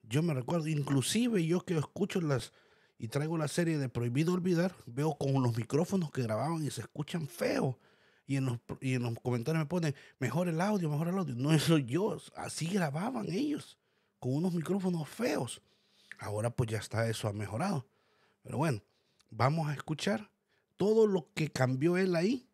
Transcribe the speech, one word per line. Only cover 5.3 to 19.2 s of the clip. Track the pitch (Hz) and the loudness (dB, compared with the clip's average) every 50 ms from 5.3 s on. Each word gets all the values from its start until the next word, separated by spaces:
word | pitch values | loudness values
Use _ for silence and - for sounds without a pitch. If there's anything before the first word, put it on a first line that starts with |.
| 135 135 127 | 2 4 4
los | 120 110 | 4 2
micrófonos | 120 110 - - 143 180 - 196 190 170 143 | 0 -2 0 0 0 2 2 0 0 0 0
que | - 131 | -2 -4
grababan | 123 110 110 107 127 156 170 160 156 | -2 0 -2 -2 -2 -2 -2 -2 -4
y | 131 | -4
se | - - | -6 -8
escuchan | 110 - _ - 147 - - 170 156 | -10 -10 _ -8 -8 -6 -4 -6 -6
feo. | 135 - - - 269 - - - 139 120 _ _ _ _ _ _ _ _ _ _ | -6 -6 -4 -2 0 0 0 0 0 -2 _ _ _ _ _ _ _ _ _ _
Y | - 135 | -4 -2
en | 135 131 | -2 0
los, | 131 120 120 _ - 143 - | -2 -2 -4 _ -12 -12 -6
y | - 131 131 | -4 -2 -2
en | 123 120 | 0 -2
los | 120 117 - | -4 -4 -4
comentarios | _ 123 120 120 113 151 160 165 156 | _ -2 -2 -2 -2 -2 -2 -2 -2
me | 143 | -2
ponen, | 175 180 165 151 139 - - - _ | -2 -2 0 -2 -4 -4 -12 -20 _
"Mejor | _ - - - 170 180 | _ -4 -2 0 0 0
el | 175 160 160 | 0 0 0
audio, | 180 208 214 202 170 151 | 0 0 0 0 0 0
mejor | 147 143 165 170 | 0 0 -2 0
el | 180 | -2
audio". | 196 180 143 123 | -2 -2 -2 -2
No, | 117 131 147 160 | -2 2 4 4
eso | 151 - 139 165 | 6 6 6 4
yo, | 156 135 110 127 165 202 214 160 - - - - | 4 4 2 0 0 0 0 -2 -6 -10 -14 -12
así | - 78 113 - - 151 | -10 -10 -8 -6 -6 -4
grababan | 165 196 202 175 147 139 160 190 240 269 233 202 165 | 0 0 0 0 0 -2 -4 -4 -4 -4 -4 -6 -4
ellos, | 160 202 294 302 285 - - - - _ _ _ _ _ _ _ _ | -2 -2 -2 -2 -4 -6 -8 -14 -20 _ _ _ _ _ _ _ _
con | _ - 127 131 | _ -4 -2 -2
unos | 147 175 190 170 | 0 0 0 0
micrófonos | 175 160 165 185 202 185 185 175 165 147 | -2 -2 0 -2 0 0 0 -2 -2 -4
feos. | - - - 226 277 302 - 127 113 - - _ _ _ _ _ _ _ _ _ _ - | -6 -6 -4 -2 -2 0 -2 -2 -4 -8 -12 _ _ _ _ _ _ _ _ _ _ -16
Ahora | - - 104 104 107 110 117 | -12 -8 -6 -4 -2 -2 -2
pues | 120 - 123 110 | 0 0 -2 0
ya | 110 104 | -2 -6
está, | - - - 110 113 | -6 -4 -2 0 0
eso | 113 110 - - | 0 -2 -2 -4
ha | 107 101 | -4 -4
mejorado. | 104 107 98 104 113 165 202 190 139 - _ _ _ _ _ _ _ _ _ _ _ | -4 -6 -6 -4 -4 -2 -2 -2 -2 -4 _ _ _ _ _ _ _ _ _ _ _
Pero | _ - - | _ -8 -2
bueno, | 117 151 165 123 98 _ _ _ _ _ _ _ _ | -2 0 0 0 -4 _ _ _ _ _ _ _ _